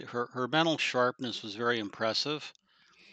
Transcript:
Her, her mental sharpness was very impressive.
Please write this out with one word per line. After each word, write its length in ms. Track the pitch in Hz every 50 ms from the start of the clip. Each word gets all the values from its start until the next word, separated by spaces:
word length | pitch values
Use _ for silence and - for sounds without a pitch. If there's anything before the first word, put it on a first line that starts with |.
| - -
Her, 160 | 120 120 120 - -
her 140 | 127 127
mental 300 | 120 147 160 165 165 151
sharpness 680 | - - - - 127 123 123 - - 131 117 110 - -
was 120 | 107 98
very 240 | 113 120 117 120 113
impressive. 760 | 104 95 - - 113 110 107 - - 143 151 143 - - - _ _ _ _ _ _ _ _ _ - -